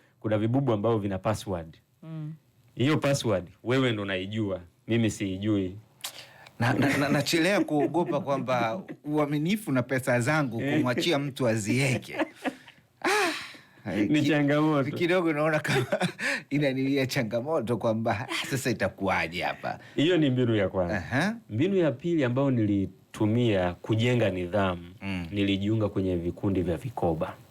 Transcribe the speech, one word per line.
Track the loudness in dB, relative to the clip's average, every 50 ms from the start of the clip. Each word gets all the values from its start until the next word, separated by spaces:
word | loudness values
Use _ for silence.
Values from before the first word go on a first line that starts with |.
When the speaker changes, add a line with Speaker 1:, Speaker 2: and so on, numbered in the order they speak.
| _ _ _ _
Speaker 1:
kuna | -4 -2 0 0
vibubu | 0 2 2 2 2 2
ambavyo | 0 2 2 2 2 0
vina | 0 -2 -4 -2
password. | -2 -2 -2 -2 -4 -6 -6 -6 -8 -10 -16 -20 _ _ _ _
Speaker 2:
Mm. | -16 -12 -10 -10 -10 -10 -12 -14 _ _ _ _ _ _ -4
Speaker 1:
Hiyo | 0 2 2 2 2
password | 2 0 0 0 0 0 -2 -2 -2 -6 -14 _ -2
wewe | 0 0 2 2 2
ndo | 0 -2
unaijua, | -4 -4 -4 -4 -4 -4 -4 -2 -2 -2 -4 -6 -8 -12 _ _ _ 0
mimi | 2 2 2 2
siijui. | 0 -2 -4 -4 -4 -2 0 0 2 2 0 -2 -6 -10 -18 _ _ _ -14 -14 -14 -16 -20 -20 -20 -20 -20 -12 -4 -2
Speaker 3:
Na, | 0 2
na, | 2 2 2 2 2
na, | 2 2 2
nachelea | 2 0 2 2 2 2 2 4 2 2 2
kuogopa | 2 2 0 2 2 2 0 0 0 0 -2
kwamba | -2 -2 -2 -2 0 0 0 0 0 0 -2 -4 -8 -12 -16 -12 -6
uaminifu | -2 0 0 2 2 0 0 0 0 0 -2 -2 0
na | 0 0
pesa | 0 0 -2 -2 0 0 0 2
zangu | 2 2 2 0 0 0 -2 -4
kumwachia | -2 0 0 2 2 2 0 0 0 0 0 0
mtu | -2 -4 -4 -2 0 0
azieke. | 0 0 0 0 0 2 2 0 0 -2 -4 -6 -6 -6 -6 -6 -6 -8 -8 -8 -8 -8 -14 -20 -20 _ _ _ _ -4 -2 0 2 2 0 0 -2 -4 -10 -14 -16 -20 -20 -20 -20 -14 -8
Ah, | -4 -2
Speaker 1:
Ni | 0 2 2 2 2
Speaker 3:
ki-, | 4 4
Speaker 1:
changamoto. | 4 2 2 2 2 4 4 4 2 2 0 0
Speaker 3:
kidogo | -2 0 0 2 2 2 2 2
naona | 0 2 2 2 2 0
kama | 0 0 0 0 0 0 -2 -2 -2 -2 -4 -4 -4
<laughs> | -4 -4 -4 -4 -2
inanilia | -2 0 0 2 0 0 0 2 2 2 0
changamoto | 0 0 -2 -2 -2 -2 -4 -2 -2 -2 -2 0 0 -2
kwamba, | 0 0 0 0 0 0 0 -2 -2 -4 -6
ah, | -6 -6 -6
sasa | -4 -4 -2 -2 -2
itakuwaje | -2 0 -2 -4 -2 -2 -2 0 0 0 -2 -4 -4 -4
hapa? | -4 -4 -6 -6 -6 -8 -8 -8 -12 -8 -2
Speaker 1:
Hiyo | 0 2 4 4
ni | 4 4 4
mbinu | 4 2 2 2 2
ya | 2 2 0
kwanza. | 0 0 0 0 -2
Speaker 3:
Aha. | -4 -4 -2 -2 0 0 -2 -2 -6 -10 -6
Speaker 1:
Mbinu | -2 0 0 2 2
ya | 2 2 2
pili | 0 -2 -2 0 0 2 2
ambayo | 2 2 2 2 2
nilitumia | 2 2 2 2 2 2 0 -2 -6 -12 _ _ -4 0 0 2 2 4 4 4 4 2 2 0 -2
kujenga | -4 -2 0 0 2 2 4 4 4 2 2
nidhamu, | 0 -2 -2 -2 0 0 0 0 -2 -4 -8 -14 -16 -10
Speaker 3:
Mm. | -8 -6 -4 -4 -4 -4
Speaker 1:
nilijiunga | -2 0 0 2 2 2 2 0 2 2 0 0
kwenye | 0 0 0 0 0
vikundi | 0 -2 -4 -4 -2 -2 0 0 0
vya | 0 0 -2
vikoba. | -2 -4 -8 -6 -2 0 0 0 0 -4 -6 -8 -12 -18 -20